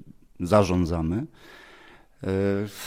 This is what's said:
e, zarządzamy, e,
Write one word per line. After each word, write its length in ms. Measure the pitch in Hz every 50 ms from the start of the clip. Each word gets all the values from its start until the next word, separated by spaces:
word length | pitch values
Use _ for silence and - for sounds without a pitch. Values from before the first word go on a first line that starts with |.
| - - - - - - - -
e, 80 | 90 85
zarządzamy, 680 | 104 104 101 87 92 90 90 80 85 82 80 80 92
e, 1120 | 117 151 - - - - - - - - - - - - - - - - _ - - - 95 95 95 98 98 98 98 104 107 - - -